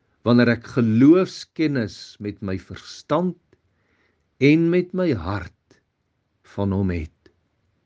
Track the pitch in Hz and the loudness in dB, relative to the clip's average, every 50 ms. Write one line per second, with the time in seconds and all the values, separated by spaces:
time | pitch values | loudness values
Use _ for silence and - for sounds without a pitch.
0 | _ _ _ _ _ 110 117 120 123 120 117 117 - - - 135 120 113 107 113 | _ _ _ _ _ 2 4 4 4 4 2 -2 -6 -6 -2 -2 0 2 4 4
1 | 131 143 165 185 185 185 - - - - _ - 160 151 143 131 110 98 - - | 6 6 6 6 4 0 -6 -14 -20 -18 _ -4 -4 -2 -2 -4 -4 -6 -8 -14
2 | - - - _ 101 104 101 - - 98 95 92 - _ - - - - - - | -20 -20 -18 _ -12 -10 -10 -8 -8 -8 -8 -8 -10 _ -18 -18 -18 -20 -20 -20
3 | - _ 147 160 180 185 170 - _ _ _ _ _ _ _ _ _ _ _ _ | -6 _ -2 -2 -2 -2 -6 -8 _ _ _ _ _ _ _ _ _ _ _ _
4 | _ _ _ _ _ _ _ _ 131 143 151 165 165 170 170 180 180 180 - 180 | _ _ _ _ _ _ _ _ 2 4 4 4 2 2 0 0 -2 -2 -4 -4
5 | 185 170 135 85 78 87 101 104 85 - - _ _ _ _ _ _ _ _ _ | -2 -2 -2 -4 -4 -6 -8 -8 -10 -12 -20 _ _ _ _ _ _ _ _ _
6 | _ _ _ _ _ _ _ _ _ _ - - 101 98 95 98 101 92 90 85 | _ _ _ _ _ _ _ _ _ _ -8 -6 -4 -4 -2 -2 -2 -4 -4 -6
7 | 80 78 - _ _ _ _ _ _ _ _ _ _ _ _ _ _ | -8 -10 -16 _ _ _ _ _ _ _ _ _ _ _ _ _ _